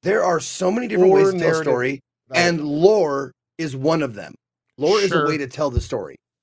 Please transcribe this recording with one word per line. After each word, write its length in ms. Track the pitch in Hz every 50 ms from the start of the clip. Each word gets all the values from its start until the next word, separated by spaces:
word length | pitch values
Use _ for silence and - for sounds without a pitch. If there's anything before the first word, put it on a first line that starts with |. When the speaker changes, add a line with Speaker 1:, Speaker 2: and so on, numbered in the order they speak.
| _
Speaker 1:
There 200 | 170 202 214 175
are 160 | 185 175 160
so 320 | - - - - 185 180
many 160 | 196 240 247
different 260 | 233 - 175 185 185 190
Speaker 2:
Or 40 |
Speaker 1:
ways 160 | 196 196 190 190
to 60 | 180
tell 0 |
a 40 | 170
Speaker 2:
narrative 200 | 165 165 160 156
Speaker 1:
story, 360 | 151 127 123 123 131 139 135 _ _ _ _ _ _
Speaker 2:
development. 320 | 131 160 175 175 170 160
Speaker 1:
and 80 | 147 151
lore 640 | 143 151 165 196 220 214 180 151 139 139 139 127 - _ _ _ _ -
is 160 | 165 156 131
one 280 | 135 131 156 160 160 147
of 120 | 127 110
them. 200 | 101 90 69 - - _ _ _ _ _ _ _
Lore 220 | - - 156 202 220
is 80 | 202
a 20 | 190 175
Speaker 3:
Sure. 140 | 165 147 147
Speaker 1:
way 100 | 156 151
to 80 | 143
tell 240 | 127 - - 151 143
the 100 | 123 120
story. 360 | - - - 113 92 73 67 - _ _ _ _